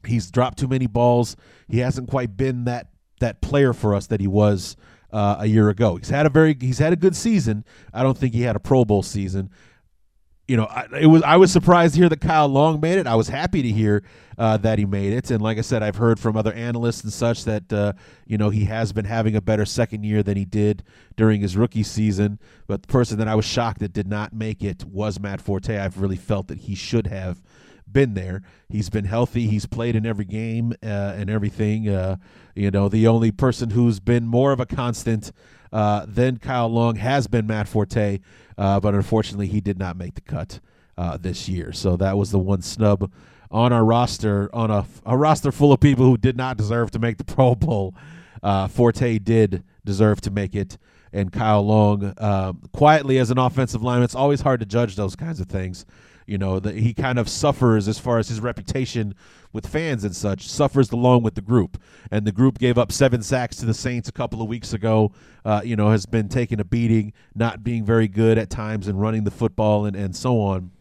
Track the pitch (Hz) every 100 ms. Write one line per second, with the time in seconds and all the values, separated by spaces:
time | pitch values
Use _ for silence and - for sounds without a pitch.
0 | - 117 90 113 123 - 131 131 127 113
1 | 120 120 120 - _ _ - 110 123 127
2 | 127 135 123 98 135 123 120 120 - _
3 | _ _ 120 - - 143 135 117 107 101
4 | - 110 98 98 104 98 - - - _
5 | _ 110 101 101 107 110 104 101 113 87
6 | - 139 151 139 160 143 127 123 156 175
7 | 185 185 226 214 117 107 113 - - 110
8 | 131 131 131 113 120 101 - 131 113 104
9 | 92 104 98 95 95 _ _ _ _ _
10 | _ _ _ _ - 120 110 123 - 139
11 | 156 160 143 165 185 180 175 175 165 147
12 | 175 156 - 160 147 135 156 156 156 190
13 | 147 113 110 135 170 165 123 107 107 104
14 | 92 - _ - 113 110 107 107 104 101
15 | 98 117 - 117 107 110 110 120 107 98
16 | 117 113 117 110 107 110 117 117 117 113
17 | 110 - 120 117 - 107 90 104 104 95
18 | - - _ 110 104 107 98 110 113 98
19 | 101 113 110 107 95 107 107 - 117 110
20 | 104 107 98 98 95 107 104 104 - _
21 | _ - 110 104 101 92 117 110 104 -
22 | 107 95 104 104 - _ - 98 - 131
23 | 120 107 110 110 107 - 117 107 104 98
24 | 95 104 104 110 110 107 101 90 - 95
25 | 107 95 101 98 - 95 95 107 98 95
26 | 98 90 - 104 92 - - 95 - 117
27 | 104 101 92 90 _ _ _ _ - 107
28 | 135 98 92 95 95 _ _ 107 101 107
29 | 101 110 120 123 113 107 - 117 117 113
30 | 110 104 98 107 113 113 117 113 113 101
31 | 101 95 98 107 104 - 107 107 107 98
32 | 92 92 _ - _ - 101 98 101 110
33 | 110 113 113 101 135 123 120 107 120 101
34 | 95 120 117 117 139 131 123 - 120 117
35 | - 113 - - _ _ _ 110 104 104
36 | 80 104 127 127 - 127 117 117 117 107
37 | 107 139 104 120 107 110 104 110 101 120
38 | 104 98 _ - _ - 101 98 101 101
39 | 98 110 107 101 98 104 98 92 92 87
40 | 87 - - - 80 - _ _ _ -
41 | 87 76 90 87 - 90 - 85 95 90
42 | 95 98 98 101 92 98 - - 107 101
43 | 98 _ _ _ - 107 120 120 113 117
44 | 123 - 110 101 101 117 113 104 95 -
45 | - 127 151 151 143 - 143 135 147 127
46 | 127 120 135 120 127 117 107 117 113 117
47 | 117 107 - - 131 120 147 110 98 92
48 | - - - - 101 98 95 - 120 113
49 | 123 113 98 113 104 92 - _ - 98
50 | 107 104 - 98 95 104 95 - _ _
51 | _ 101 95 104 107 107 101 107 104 104
52 | 98 98 104 98 95 90 - - 147 156
53 | 139 131 120 127 127 131 127 117 120 123
54 | 123 127 139 139 143 127 107 113 117 92
55 | 101 - 165 160 90 98 92 90 - _
56 | _ _ - 101 95 95 98 104 117 110
57 | 135 123 110 - 151 143 127 110 101 110
58 | 127 117 110 110 117 113 98 135 127 120
59 | 107 98 _ - _ - - 151 165 127
60 | 101 87 104 95 - - 143 139 123 120
61 | 123 123 110 104 98 120 90 - _ -
62 | - 107 104 95 131 117 123 123 123 -
63 | 139 120 107 127 120 - 117 110 131 120
64 | 113 - 120 110 110 117 - 110 110 110
65 | 107 - _ _ 110 104 107 110 104 110
66 | 95 113 104 123 120 110 92 120 117 110
67 | 104 - _ 101 117 98 110 117 104 113
68 | 110 98 113 113 101 - 107 107 95 98
69 | 107 110 104 - 113 - 107 104 104 95
70 | 98 95 127 120 101 95 90 _